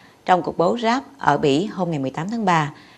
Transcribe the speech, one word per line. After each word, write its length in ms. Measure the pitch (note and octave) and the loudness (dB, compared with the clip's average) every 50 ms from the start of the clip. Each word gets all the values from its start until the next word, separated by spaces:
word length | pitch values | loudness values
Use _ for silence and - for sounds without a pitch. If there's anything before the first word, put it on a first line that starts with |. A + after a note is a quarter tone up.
| - - _ _ - | -20 -20 _ _ 0
trong 180 | - F#3 F3+ D#3 | 2 2 2 0
cuộc 140 | D3+ C#3 | -2 -2
bố 200 | - E3 F#3 A3 A#3+ | 0 0 0 0 0
giáp 220 | A3+ A3 A#3+ C4+ C4+ - - | 0 0 0 -2 -4 -8 -12
ở 200 | - - D3 C#3+ | -2 0 2 2
Bỉ 280 | C#3+ D3+ C#3+ C3+ D3 G3 | 4 4 2 2 2 0
hôm 260 | G#3+ - F3 F3+ E3+ | -2 -4 -4 -4 -4
ngày 80 | D#3+ C#3+ | -4 -4
mười 120 | C3+ C3 | -4 -6
tám 180 | - D3+ E3 G3+ | -6 -6 -8 -6
tháng 160 | A#3+ A#3 G#3+ | -6 -2 0
ba 280 | F#3 E3+ D#3+ D3 D3 - - - - - | 2 2 2 2 -2 -6 -12 -20 -20 -20